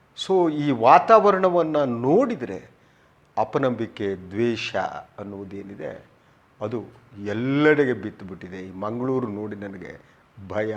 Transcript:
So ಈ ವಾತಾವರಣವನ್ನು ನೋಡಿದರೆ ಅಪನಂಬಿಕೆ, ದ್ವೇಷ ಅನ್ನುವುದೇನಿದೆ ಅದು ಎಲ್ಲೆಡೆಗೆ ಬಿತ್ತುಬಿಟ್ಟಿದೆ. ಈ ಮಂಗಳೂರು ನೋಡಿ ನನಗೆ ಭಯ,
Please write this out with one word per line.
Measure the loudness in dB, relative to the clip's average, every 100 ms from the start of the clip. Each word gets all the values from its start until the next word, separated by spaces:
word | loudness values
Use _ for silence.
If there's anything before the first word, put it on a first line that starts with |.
| _ -12 0
So | 2 2
ಈ | 0 0
ವಾತಾವರಣವನ್ನು | 4 8 8 8 6 6 4 2 2 0 0 0
ನೋಡಿದರೆ | 0 2 4 2 -2 -8 -10 -14 _ _ _ _ _ _ -4
ಅಪನಂಬಿಕೆ, | -2 0 0 -2 -6 -4 -4 -4
ದ್ವೇಷ | -8 -2 -2 -2 -4 -4 -4 -6 -16 -14
ಅನ್ನುವುದೇನಿದೆ | -14 -12 -12 -14 -14 -12 -12 -12 -18 _ _ _ _ -10
ಅದು | -6 -6 -10 -18 _ -12 -6
ಎಲ್ಲೆಡೆಗೆ | -4 0 4 4 4 2
ಬಿತ್ತುಬಿಟ್ಟಿದೆ. | 0 -6 -12 -14 -14 -14 -14 -12
ಈ |
ಮಂಗಳೂರು | -8 -6 -4 -2 -2 -4
ನೋಡಿ | -6 -8 -10
ನನಗೆ | -12 -14 -16 -18 -20 _ _ -20 -8
ಭಯ, | -4 -2